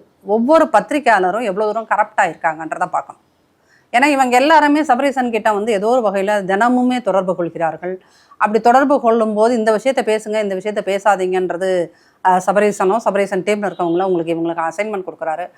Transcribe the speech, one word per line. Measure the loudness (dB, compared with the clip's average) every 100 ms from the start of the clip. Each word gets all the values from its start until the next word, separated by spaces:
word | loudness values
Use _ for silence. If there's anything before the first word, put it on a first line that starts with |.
| -8 _ -2
ஒவ்வொரு | 0 4 4 4
பத்திரிகையாளரும் | 2 0 -2 2 2 2 -2 -4
எவ்வளவு | -2 -2
தூரம் | -4 -2
கரப்ட் | -2 0 0
ஆயிருக்காங்கன்றத | -2 -2 -4 -4 -8 -6 -4
பார்க்கணும். | -4 -8 -14 _ _ _ _ _ _ _
ஏன்னா | 0 2
இவங்க | 2 2 4
எல்லாருமே | 6 6 6 2
சபரீசன் | 2 2 0 0 -2
கிட்ட | -2 0
வந்து | 0 0
ஏதோ | 0 2
ஒரு | 2
வகையில | 0 0 0 -2 0
தினமுமே | 0 2 2 0 -2
தொடர்பு | 0 0 0 -2
கொள்கிறார்கள். | -6 -4 -4 -4 -8 -10 _ _ _ -4
அப்படி | -2 2
தொடர்பு | 4 4 4 2
கொள்ளும்போது | 2 2 0 2 2 2
இந்த | 0 0
விஷயத்த | 0 -2
பேசுங்க, | 0 -2 -2 -4
இந்த | -4 -4
விஷயத்த | -6 -6 -4
பேசாதீங்கன்றது, | -2 0 0 0 -2 -2 -2 -2 -2 -2 -8 _ _ 0
அஹ், | 2 2
சபரீசனோ | 2 2 2 0 0
சபரீசன் | 0 -2 -2 -2
டீம்ல | -2 -2 -4
இருக்கவங்களோ | -4 -2 -2
உங்களுக்கு, | 0 -2 -2 -4
இவங்களுக்கு | -4 -4 -4
அசைன்மெண்ட் | -4 -6 -6 -10
கொடுக்குறாரு. | -10 -8 -8 -10